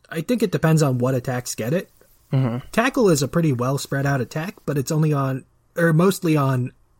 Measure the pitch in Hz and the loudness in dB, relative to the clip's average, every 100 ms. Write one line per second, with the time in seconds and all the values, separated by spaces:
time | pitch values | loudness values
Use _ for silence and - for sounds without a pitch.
0 | - 165 156 240 220 147 160 160 143 127 | -12 -8 -2 0 0 0 2 4 2 0
1 | 123 131 127 123 - - 110 170 - _ | 0 -2 -4 -6 -6 -8 -4 -4 -4 _
2 | _ _ _ 135 127 120 - - 254 277 | _ _ _ 0 0 -2 -4 -2 0 2
3 | 208 143 139 170 165 120 123 139 - 139 | 4 4 0 0 0 0 -2 -4 -4 -2
4 | 139 139 117 156 175 - - 143 131 156 | 0 -2 -4 -6 -8 -10 -6 -4 -2 0
5 | 156 143 135 135 - _ _ - 170 156 | 2 0 -2 -4 -8 _ _ 0 2 4
6 | - - 170 151 135 131 127 - _ _ | 2 2 0 2 2 0 -2 -8 _ _